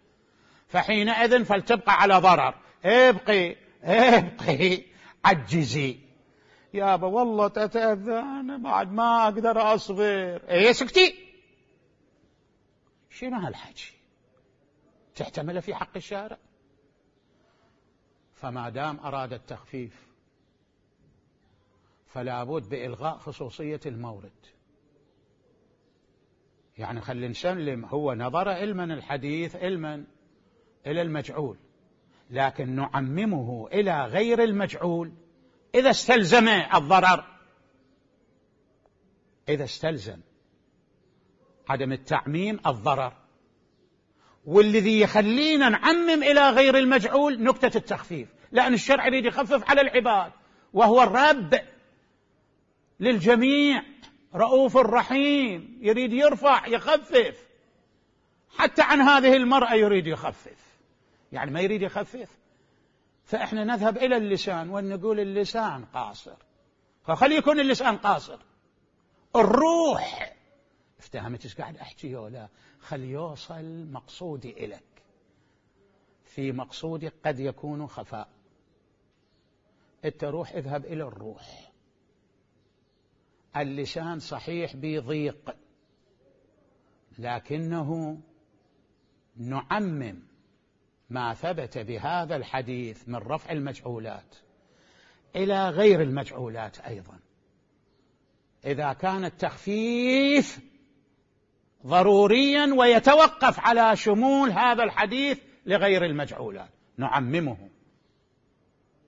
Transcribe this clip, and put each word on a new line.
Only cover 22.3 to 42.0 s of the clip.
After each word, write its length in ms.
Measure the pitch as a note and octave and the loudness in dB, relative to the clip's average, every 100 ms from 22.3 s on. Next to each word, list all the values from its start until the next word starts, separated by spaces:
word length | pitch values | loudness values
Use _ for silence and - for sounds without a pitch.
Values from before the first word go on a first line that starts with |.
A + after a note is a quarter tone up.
| B2 | -10
بد 260 | B2 D#3 G#2 | -8 -10 -10
بإلغاء 480 | C3+ B2 A#2+ D#3 D#3 | -12 -12 -10 -10 -10
خصوصية 600 | - - C3 - D3+ D3+ D3 | -16 -14 -16 -14 -12 -12 -12
المورد. 460 | A#2 A#2+ G2+ G2 _ _ _ _ _ _ _ _ _ _ _ _ _ _ _ _ _ _ _ _ _ _ _ _ - | -14 -14 -16 -20 _ _ _ _ _ _ _ _ _ _ _ _ _ _ _ _ _ _ _ _ _ _ _ _ -16
يعني 240 | G#2 A#2 | -12 -12
خلي 260 | A#2+ B2 B2 | -10 -10 -10
نسلم، 580 | A2+ F3+ F#3 D3 B2 G#2+ | -6 -6 -4 -6 -8 -8
هو 280 | C#3+ D3 | -6 -4
نظر 360 | A2+ B2 D#3 G3 | -4 -4 -4 -4
علما 340 | F3+ G#3 F#3 | -4 -6 -6
الحديث، 720 | F3 D3 - C#3+ C#3+ D#3+ E3+ F3+ | -8 -10 -8 -8 -6 -8 -8 -8
علما 480 | F#3 F3+ D#3 D3 D3 _ _ _ _ _ _ _ C#3 | -8 -6 -8 -12 -16 _ _ _ _ _ _ _ -8
إلى 140 | D#3+ | -4
المجعول، 560 | E3+ D3+ C#3 C3+ C#3 F#2+ _ _ _ _ _ _ _ | -4 -6 -8 -8 -8 -10 _ _ _ _ _ _ _
لكن 460 | B2 C3+ - B2+ C3 | -4 -2 -2 -8 -6
نعممه 920 | C#3 C#3 C3 D#3 A3 D#3+ A#2 A#2+ A2 | -4 -4 -4 -4 -4 -4 -6 -10 -6
إلى 320 | F#3+ G3 D#3 B2 | -2 -2 -2 -2
غير 380 | F3 A#3 A#3 | -2 0 2
المجعول 680 | A3+ G3+ F#3+ - F3 E3+ E3 - _ _ _ _ _ A#3+ | 2 0 -4 -4 -4 -4 -8 -14 _ _ _ _ _ 2
إذا 140 | C4 | 4
استلزم 580 | - - B3 F3 A#3+ A3+ | 2 4 2 6 6 6
الضرر، 800 | G3+ C#3 F3+ C#3+ F#3 F#3 E3+ - - _ _ _ _ _ _ _ _ _ _ _ _ _ _ _ _ _ _ _ _ - | 4 2 0 4 4 6 2 0 -20 _ _ _ _ _ _ _ _ _ _ _ _ _ _ _ _ _ _ _ _ -6
إذا 140 | D3 | -4
استلزم 560 | C3 - D#3+ D3 G2+ E2+ _ _ _ _ _ _ _ _ _ _ _ _ _ _ - | -4 -6 -6 -6 -10 -18 _ _ _ _ _ _ _ _ _ _ _ _ _ _ -8
عدم 220 | C3+ C3 | -4 -4
التعميم 680 | C3+ | -6